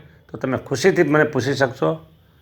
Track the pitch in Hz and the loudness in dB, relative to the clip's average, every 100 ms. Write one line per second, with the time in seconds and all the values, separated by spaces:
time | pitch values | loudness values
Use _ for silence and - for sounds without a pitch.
0 | - _ _ - 135 123 - 135 190 165 | -16 _ _ -10 -6 -6 -4 0 2 2
1 | 147 151 151 135 131 139 131 117 160 160 | 4 2 2 0 -2 0 -2 0 -4 -4
2 | - _ _ _ | -10 _ _ _